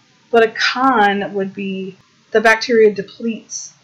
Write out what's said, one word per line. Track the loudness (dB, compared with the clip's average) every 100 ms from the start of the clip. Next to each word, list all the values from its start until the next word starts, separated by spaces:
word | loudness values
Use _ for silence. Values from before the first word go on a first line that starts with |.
| _ _ 0
but | 2
a | 2
con | 0 -4 0 0 2 2 0 -4
would | -6 -6
be | -8 -8 -8 -10 -14 _ _ _
the | 0
bacteria | 2 0 2 4 4
depletes | 2 -10 -8 -8 -8 -10 -16 -16 _